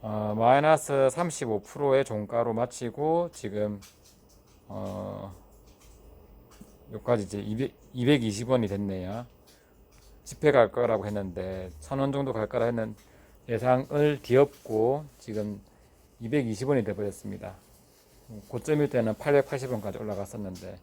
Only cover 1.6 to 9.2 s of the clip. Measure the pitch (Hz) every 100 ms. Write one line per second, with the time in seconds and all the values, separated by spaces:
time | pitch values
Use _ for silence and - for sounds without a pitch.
1.6 | - - 143 135 135 107 101 117 117 113
2.6 | 120 - 123 113 151 165 175 - 110 104
3.6 | 104 101 98 _ - _ _ - _ -
4.6 | _ 101 98 98 98 101 98 92 - -
5.6 | - _ - - - - - - - -
6.6 | - - - 110 - 120 95 101 104 110
7.6 | 135 - - 127 120 147 113 101 120 127
8.6 | 107 98 101 95 90 107